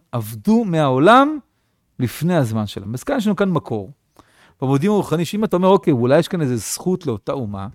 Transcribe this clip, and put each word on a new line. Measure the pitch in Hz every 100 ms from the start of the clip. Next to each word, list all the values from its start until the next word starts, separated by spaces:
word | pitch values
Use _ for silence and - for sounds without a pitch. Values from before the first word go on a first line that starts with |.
| _
עבדו | 120 107 113 143 220
מהעולם | 220 165 143 131 170 247 285 302 - _ _ _ _ -
לפני | 123 - 160 175
הזמן | 123 110 104
שלהם. | - 95
אז | 127
כאן | - 277
יש | 208
לנו | 202
כאן | 196
מקור. | 156 - 110 95 - _ _ _ _ _ _
במודיעין | 131 139 190
הרוחני, | 208 - 160 165
שאם | 208
אתה | 220 175
אומר, | 185
"אוקיי, | 190 -
אולי | 131 123 151
יש | 160
כאן | 180
איזו | 143 120
זכות | - - 180 180 139
לאותה | 107 -
אומה, | 139 107 101 98